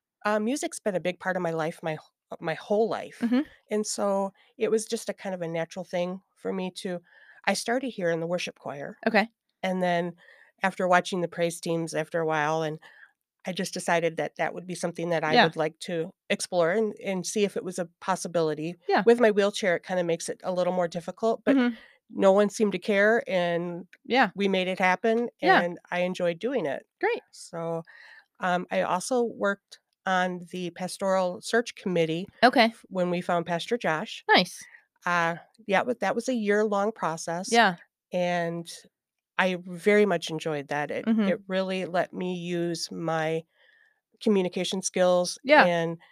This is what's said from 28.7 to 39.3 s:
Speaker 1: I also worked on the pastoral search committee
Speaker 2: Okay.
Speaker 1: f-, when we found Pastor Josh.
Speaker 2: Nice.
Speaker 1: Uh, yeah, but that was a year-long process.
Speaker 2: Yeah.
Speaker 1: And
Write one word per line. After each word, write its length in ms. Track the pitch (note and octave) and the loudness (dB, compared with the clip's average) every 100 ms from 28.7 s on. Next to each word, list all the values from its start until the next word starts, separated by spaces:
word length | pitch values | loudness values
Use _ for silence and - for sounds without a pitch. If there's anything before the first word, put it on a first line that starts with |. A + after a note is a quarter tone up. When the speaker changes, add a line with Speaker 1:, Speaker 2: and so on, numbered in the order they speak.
Speaker 1:
I 100 | F#3+ | -2
also 400 | F3 F3+ - B3 | 0 -2 0 0
worked 560 | A#3 - G3+ G3 _ - _ _ | 0 -2 -2 -2 _ -20 _ _
on 420 | F#3+ F#3 F#3 F3+ F3 | -2 0 0 -4 -10
the 200 | F3+ F3 | -8 -8
pastoral 680 | F3 F3+ - G3 F#3+ F3+ F3+ | -8 -10 -4 0 0 0 -4
search 340 | - A#3 A#3+ - | -2 0 -2 -6
committee 500 | F#3+ E3+ D#3+ E3 G3+ - | -2 0 0 -2 -6 4
Speaker 2:
Okay. 240 | B3 B3+ A3+ | 4 6 2
Speaker 1:
f-, 180 | - - | 0 -8
when 220 | F#3 F3+ | -2 0
we 100 | F3 | 0
found 240 | F3+ F3 E3+ | 0 0 0
Pastor 300 | E3+ - A#3+ | -4 -2 -2
Josh. 460 | F3+ D#3 A3 - - | -2 -2 -4 -8 4
Speaker 2:
Nice. 360 | E4+ F3+ - - - _ _ | 4 4 -6 -20 -20 _ _
Speaker 1:
Uh, 320 | F3+ F3 E3 E3+ - _ G#3+ | -2 2 0 -2 -12 _ 0
yeah, 160 | F#3+ | 0
but 140 | A#3+ A#3+ | 2 -2
that 140 | F#3+ A3 | -2 -2
was 120 | C4 | -2
a 60 | |
year-long 560 | A#3+ G3+ G#3 G#3+ G3 G#3 | -2 2 2 2 0 -2
process. 560 | - E3+ E3 - E3+ F#3+ | -2 -4 -4 -6 -6 2
Speaker 2:
Yeah. 260 | A#3 G#3 F3 - _ - | 4 4 2 -14 _ -6
Speaker 1:
And 560 | F3+ F3 F3 E3+ E3+ E3+ - _ _ _ _ _ | -2 0 0 -2 -4 -10 -16 _ _ _ _ _